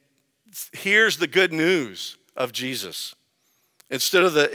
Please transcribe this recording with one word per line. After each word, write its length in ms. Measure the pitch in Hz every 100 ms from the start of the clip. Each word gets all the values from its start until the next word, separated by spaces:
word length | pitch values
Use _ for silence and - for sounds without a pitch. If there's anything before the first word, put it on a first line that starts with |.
| _ _ _ _ _ - -
hears 440 | - 196 208 220 147
the 100 | 165
good 240 | 165 185
news 680 | 160 165 185 120 95 - - _ -
of 160 | 127
Jesus. 640 | 113 127 123 98 80 - - _ _ _ _ _ _ -
Instead 340 | 127 - 190
of 100 | 180
the 180 | 151 139